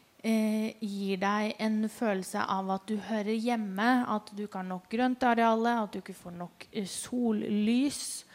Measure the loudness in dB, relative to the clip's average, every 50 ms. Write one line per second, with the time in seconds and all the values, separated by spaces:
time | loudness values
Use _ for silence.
0 | _ _ _ -6 -2 0 2 2 2 2 2 0 0 -2 -4 -6 -6 -6 -4 -4
1 | -2 -2 0 0 2 2 2 2 0 0 -2 -2 0 0 2 2 0 -2 -2 -2
2 | 0 0 0 0 -2 -4 -4 -2 -2 0 0 -2 0 0 -2 -2 -2 -4 -4 -4
3 | -4 -4 -4 -2 0 0 -2 0 0 0 0 0 -2 -4 -2 0 2 4 4 4
4 | 2 0 -2 -4 -4 -6 -8 -10 -8 -8 -8 -8 -6 -6 -6 -8 -6 -4 -2 0
5 | 2 2 2 2 4 4 4 6 6 6 4 4 4 2 2 2 0 -2 -4 -8
6 | -10 -10 -12 -14 -14 -14 -10 -10 -10 -10 -12 _ -20 -10 -6 -6 -6 -4 -6 -8
7 | -8 -4 -2 0 2 2 2 2 0 0 2 2 4 4 4 4 2 2 0 -4
8 | -6 -8 -8 -10 -12 -16